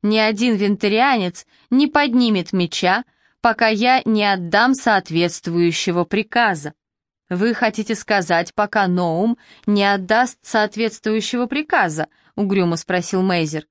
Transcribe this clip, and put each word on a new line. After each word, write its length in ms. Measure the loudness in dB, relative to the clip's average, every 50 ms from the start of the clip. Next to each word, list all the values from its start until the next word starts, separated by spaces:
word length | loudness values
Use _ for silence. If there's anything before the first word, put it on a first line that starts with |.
Ни 160 | 0 0 0 2
один 380 | 2 0 0 0 0 0 0
вентарианец 880 | 2 0 0 0 0 0 0 2 2 2 2 2 0 -2 -4 -6 -10 -20 _ _ _ _ _
не 180 | 2 2 2 2
поднимет 680 | 2 2 0 2 2 2 2 2 0 -2 -2 -2 -2
меча, 500 | -2 -2 -2 -2 -2 0 0 0 0 -4 _ _ _ _ _ _ _
пока 260 | 0 0 0 2 0 0
я 340 | 2 2 2 2 2 2 2
не 200 | 2 0 2 2
отдам 480 | 2 0 0 -2 0 2 2 4 2 2
соответствующего 1300 | 0 2 2 2 2 0 0 0 0 0 0 -2 -6 _ -4 0 2 2 2 0 -2 -2 -2 0 -2 -2
приказа. 720 | 0 -2 -4 -4 _ 0 0 0 2 0 -4 -8 -12 -14 _ _ _ _ _ _ _ _ _ _ _
"Вы 240 | -4 0 0 0 0
хотите 400 | 0 -2 -2 -2 -4 -4 -4 -6
сказать, 580 | -6 -2 -2 0 0 0 2 0 0 0 -2 -2
пока 340 | -4 -4 0 0 0 2 2
Ноум 500 | 2 0 0 0 0 0 0 0 -2 _ _ -20 -20 -10 _
не 180 | 0 0 2 2
отдаст 560 | 2 0 0 0 0 2 2 2 0 -4 _ _
соответствующего 1000 | -4 -2 0 0 0 -2 -4 -4 -4 -4 -6 _ -2 -2 -2 -2 -4 -4 -4 -4
приказа?" 640 | -4 -4 -6 -4 0 0 0 0 0 -2 -4 -6 -8 _ _ _ _ _
угрюмо 420 | -4 -2 0 2 2 2 0 0 -2
спросил 440 | -4 -2 -4 -4 -2 -2 -2 0
Мейзер. 460 | 0 2 2 0 0 -2 -4 -8 -10 _